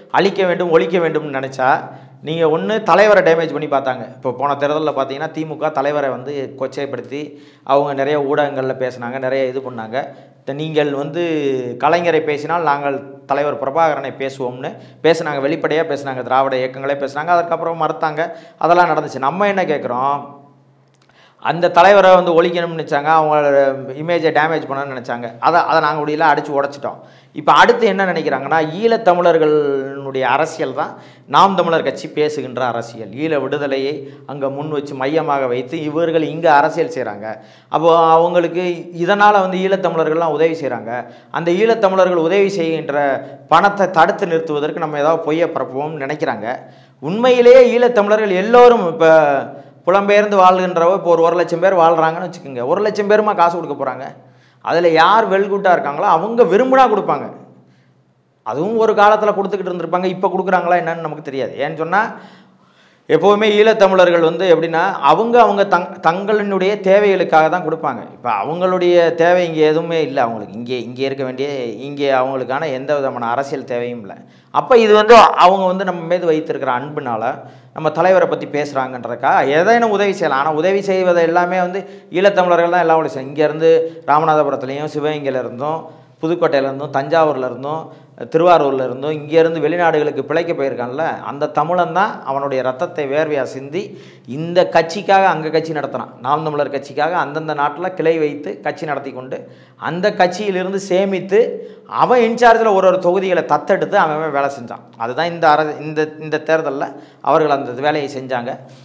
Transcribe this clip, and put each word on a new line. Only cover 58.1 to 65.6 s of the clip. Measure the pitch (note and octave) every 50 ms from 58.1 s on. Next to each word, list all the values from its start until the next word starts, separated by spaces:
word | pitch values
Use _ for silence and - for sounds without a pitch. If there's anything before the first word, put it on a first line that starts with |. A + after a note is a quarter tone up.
| _ _ _ _ _ _ -
அதுவும் | A2 A2+ C#3+ F3 G#3+ A#3
ஒரு | A3 A3+ G#3+ G3
காலத்துல | G3+ G3+ G#3 G#3+ G#3+ G#3+ G#3+ G3
கொடுத்துக்கிட்டு | G3 G3 F#3 G#3 F#3+ F3+ F3+
இருந்திருப்பாங்க. | F3+ F3 E3 D#3+ F3+ F3+ F#3+
இப்ப | F#3 F3+ F#3 G3+
கொடுக்குறாங்களா | F#3 F3+ F#3 F3+ F#3+ F#3 F3 F3 E3+ F3+ F3
என்னன்னு | E3 E3 E3+ E3+
நமக்கு | D#3+ D3+ D3+ -
தெரியாது. | - C#3+ C3 C3+ A#2+ G2 F2+ A2
ஏன்னு | C#3 D3+ D#3+
சொன்னா, | D3+ D#3+ E3 F#3 G3+ A3+ G#3+ - - - - - - _ _ _ _ _ _ _ _ _ _ _ _ _
எப்பவுமே | - D3+ D3+ E3+ G3+ G#3 G3+ A3 G#3+
ஈழத்தமிழர்கள் | G#3 G#3 G#3+ A3 A3 G#3+ G3 F#3 F#3+ F#3 F3+ F3+ E3+ E3+
வந்து | E3 E3 - E3+ F#3+ F3+ E3
எப்படின்னா, | D#3+ E3 E3 D#3+ D#3+ F3+ G3
அவங்க, | F#3 - C3+ C#3 D#3 F#3 A3+ A#3+ A#3 A#3+
அவங்க | A3 G3+ G3+ G3+